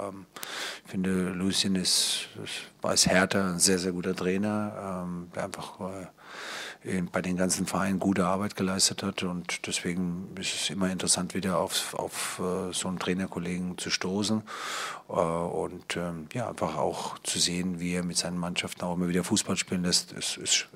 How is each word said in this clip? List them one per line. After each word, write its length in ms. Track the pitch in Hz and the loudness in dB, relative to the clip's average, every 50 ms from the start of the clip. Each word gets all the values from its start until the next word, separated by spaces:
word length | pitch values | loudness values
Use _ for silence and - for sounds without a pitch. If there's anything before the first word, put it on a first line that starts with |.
| 101 101 | -6 -6
Ähm, 180 | 95 98 95 - - - - - - - - - - - - | -8 -10 -14 -16 -12 -10 -8 -8 -6 -6 -6 -6 -8 -10 -10
ich 60 | - | -6
finde, 420 | - 98 92 95 95 92 92 92 95 | -2 0 2 2 2 2 2 0 0
Lucien 420 | 90 92 98 90 - - 98 95 | 0 0 2 2 2 2 2 2
ist, 540 | 92 90 - - - - - - - - - - 110 | 2 2 4 4 4 4 2 0 -2 -4 -6 -10 -12
ist, 120 | 104 98 - - - - - - | -10 -10 -10 -10 -10 -12 -10 -4
weiß 260 | - - 95 92 - - | 0 2 4 6 6 6
Hertha, 440 | 92 92 95 95 - 101 98 95 | 8 6 6 6 6 4 2 2
ein 80 | 87 87 | 2 4
sehr, 180 | - 95 95 92 | 4 6 6 4
sehr 120 | 87 95 | 4 2
guter 240 | 87 90 87 92 92 | 0 0 0 0 0
Trainer, 880 | - 92 90 92 98 104 107 104 107 107 104 104 98 98 98 92 90 90 | 0 2 2 2 2 2 2 0 0 -2 -2 -4 -6 -6 -4 -4 -4 -4
ähm, 220 | 90 87 87 87 87 - | -4 -4 -6 -6 -8 -6
der 80 | - 90 | -6 -6
einfach, 380 | 95 92 - - - - - | -4 -6 -8 -10 -10 -10 -8
äh, 1120 | 95 92 95 95 90 85 - - - - - - - - - - - - - - - - 98 92 | -8 -6 -6 -8 -10 -12 -16 -18 -20 -16 -14 -12 -10 -10 -8 -8 -10 -10 -12 -10 -6 -2 0 0
in, 140 | 87 85 | 0 0
bei 100 | - 90 | 0 0
den 140 | 87 92 90 | 0 2 2
ganzen 300 | 90 92 92 85 - 92 | 2 4 4 2 2 0
Vereinen 340 | - - 87 95 98 98 90 | 0 0 0 2 2 2 2
gute 260 | 87 98 98 104 92 90 | 4 4 6 6 6 4
Arbeit 280 | 95 95 101 104 - | 4 2 0 -2 -2
geleistet 480 | - 101 92 95 98 - - 104 - - | 0 0 0 2 4 4 2 2 0 -4
hat 200 | 101 95 - - | -4 -2 -2 -2
und 440 | 92 90 90 85 - - - - - | -2 -2 -4 -4 -4 -6 -6 -4 -2
deswegen 640 | 95 - - 95 87 90 92 87 87 87 95 - - 95 | -2 -2 0 0 0 0 0 0 0 -4 -6 -8 -8 -6
ist 160 | 92 - - | -4 -2 -2
es 140 | - - - | 0 -2 -2
immer 200 | 107 98 95 92 | 0 0 0 0
interessant, 460 | 92 87 - 90 - - 92 90 - | 0 0 2 2 2 2 0 -2 -2
wieder 220 | 98 90 95 90 82 | -2 0 2 2 2
auf, 360 | 90 92 - - - - - | 2 2 0 -2 -2 -2 -2
auf, 440 | - - - - - - - - - | -4 -4 -4 -4 -4 -6 -4 -4 -2
äh, 320 | 92 92 90 92 95 92 | -2 -2 0 -2 -2 -2
so 160 | 85 - - 92 | -2 -2 -2 -2
einen 100 | 92 87 | -2 -2
Trainerkollegen 800 | - - 92 92 95 - - - 85 87 90 87 92 90 90 - | 0 0 0 0 0 -2 -4 -4 -4 -2 -2 -2 -2 -4 -4 -6
zu 120 | - 90 | -4 -2
stoßen, 520 | - - - 92 95 101 107 98 110 110 110 - - - - - - - - - - - - - | -2 -2 0 0 0 0 2 2 0 0 -2 -4 -10 -8 -8 -6 -6 -6 -6 -6 -8 -10 -10 -4
äh, 20 | |
und, 840 | - - 90 82 85 85 85 85 82 - 87 85 87 87 - - - 87 | 0 2 2 2 2 0 0 0 0 -2 -2 -4 -4 -8 -8 -6 -4 -2
ähm, 300 | 87 87 85 82 78 76 | -2 -4 -4 -6 -8 -6
ja, 160 | - 123 117 98 | -6 -4 -4 -4
einfach 300 | 92 - 95 82 78 78 | -4 -2 -2 -2 0 0
auch 420 | - 95 82 - - - - - - | 0 0 0 -2 -4 -6 -6 -6 -6
zu 160 | - - 90 | -2 0 2
sehen, 420 | 82 - 87 90 90 92 90 85 | 2 2 2 2 0 -2 -2 -2
wie 100 | 85 87 | -2 0
er 120 | 90 90 87 | 0 0 0
mit 120 | 90 85 | 0 0
seinen 220 | - - 90 87 87 | 0 -2 -2 -2 -2
Mannschaften 480 | 87 87 87 - - - - - - | -2 -2 -2 -2 -2 -4 -4 -4 -4
auch 100 | 87 87 | -2 0
immer 140 | 87 92 87 | 2 2 2
wieder 160 | 87 90 87 | 4 2 2
Fußball 320 | - 110 98 - - 95 87 | 2 2 2 2 2 0 -2
spielen 260 | - - 95 92 87 | -2 -2 0 0 2
lässt, 300 | 90 85 - - - - | 4 2 2 2 0 -6
ist, 240 | 107 - - - - | -6 -4 -4 -4 -4
ist, 320 | - - - - - - - | 0 2 2 2 2 0 -8